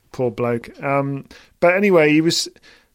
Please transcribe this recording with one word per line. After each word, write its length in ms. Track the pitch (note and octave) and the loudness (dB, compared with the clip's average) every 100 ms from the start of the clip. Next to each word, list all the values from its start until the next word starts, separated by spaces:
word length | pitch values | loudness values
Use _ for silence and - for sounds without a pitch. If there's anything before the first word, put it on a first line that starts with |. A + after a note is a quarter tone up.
| _ | _
poor 180 | - B2+ | -6 -6
bloke. 400 | G#2+ A#2+ A#2 - - | -2 -4 -4 -8 -12
Um, 440 | C#3+ C#3 C#3 C#3 - - _ _ | -4 -2 -4 -8 -12 -20 _ _
but 140 | F3 | 0
anyway, 380 | F3+ G#3 F3+ D3+ | 2 2 4 4
he 80 | D3+ | 4
was, 280 | D#3+ - - - _ _ _ | 2 -2 -6 -12 _ _ _